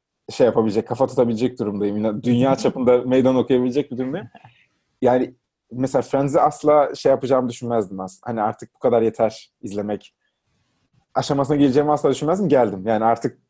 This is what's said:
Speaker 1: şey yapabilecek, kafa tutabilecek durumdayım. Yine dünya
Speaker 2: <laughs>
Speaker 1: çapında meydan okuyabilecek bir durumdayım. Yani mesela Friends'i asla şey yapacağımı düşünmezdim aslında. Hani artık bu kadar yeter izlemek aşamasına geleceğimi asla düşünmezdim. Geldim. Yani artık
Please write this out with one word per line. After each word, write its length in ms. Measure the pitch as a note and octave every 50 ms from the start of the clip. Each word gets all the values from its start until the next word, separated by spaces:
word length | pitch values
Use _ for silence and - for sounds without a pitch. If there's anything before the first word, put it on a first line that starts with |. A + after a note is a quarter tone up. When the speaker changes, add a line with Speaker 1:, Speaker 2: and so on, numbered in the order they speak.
| _ _ _ _ _ -
Speaker 1:
şey 160 | - - C3+
yapabilecek, 420 | A2+ - - A2 A2 G2 A2+ - -
kafa 180 | A#2+ A#2 C3+
tutabilecek 520 | B2 B2 C3+ B2 A#2 A2+ G#2+ B2 B2 B2+ -
durumdayım. 380 | A#2+ G#2 G2+ G2+ G#2 G#2 G#2
Yine 260 | G#2+ G#2+ A2 G#2 -
dünya 340 | - B2 A#2+ A#2+ B2+ C3+ C3+
Speaker 2:
<laughs> 0 |
Speaker 1:
çapında 420 | C3 - C3+ - C3+ B2+ A#2+ B2 B2
meydan 380 | B2 B2+ B2+ C3 B2 C3 C3
okuyabilecek 540 | B2+ A#2 - C3+ B2 B2+ B2+ A#2+ D3 C#3 -
bir 80 | B2 A#2
durumdayım. 300 | C3 B2+ C#3+ F#3+ A3 - - - - - _ _ _ _ _ _ _ _ _ _
Yani 320 | B2+ A#2+ B2 B2+ B2+ - - _ _ _ _ _ _ _
mesela 300 | A#2 B2 C3 C3 - -
Friends'i 380 | - - - C3+ C#3+ C#3+ C3+ E3
asla 540 | - D3+ D3 - - D3 D3+ D3+ C#3+ - -
şey 160 | - - C#3
yapacağımı 380 | C3+ B2 - A#2+ C3+ B2+ B2+ A#2+
düşünmezdim 520 | A2+ - B2 A#2 A#2+ A2+ G2+ F2+ G2 F#2+
aslında. 300 | F#2 F#2 - - - A#2+
Hani 120 | A#2 A2+
artık 320 | G#2 A2 A2+ - - - _
bu 40 | _
kadar 240 | - B2+ A#2+ A#2
yeter 500 | A2+ A2 G#2+ - A#2 G#2+ - - - - _ _
izlemek 520 | - G#2 G2 G#2 G2+ G#2 G#2 G2 - - _ _ _ _ _ _ _ _ _ _ _ _ _ _ _ _ _ _ _ _ -
aşamasına 420 | B2 C#3 - D3 C#3 C#3 C3 D3+
geleceğimi 360 | C#3+ C#3+ C#3 B2 C#3+ C#3+ D3+
asla 180 | D3+ C#3+ - C#3+
düşünmezdim. 380 | C3 - D3+ D3+ F3 F#3+ G#3 D#3
Geldim. 380 | D3 C3 A#2+ G#2 G2 F#2+ F#2
Yani 180 | A2+ A2 G#2+ A2
artık 340 | A2+ A#2 - - B2 - _ _